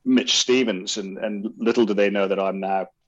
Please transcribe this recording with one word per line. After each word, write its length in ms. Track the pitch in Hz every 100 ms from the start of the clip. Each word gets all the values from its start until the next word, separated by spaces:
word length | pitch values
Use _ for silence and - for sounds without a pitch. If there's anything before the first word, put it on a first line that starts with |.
Mitch 300 | 127 127 - -
Stevens, 600 | - 127 113 92 104 110
and, 220 | 95 98
and 340 | 110 104 110 -
little 300 | 117 123 107
do 80 |
they 160 | 104 101
know 160 | 101 98
that 140 | 98
I'm 180 | 95 95
now, 300 | 95 95 90 _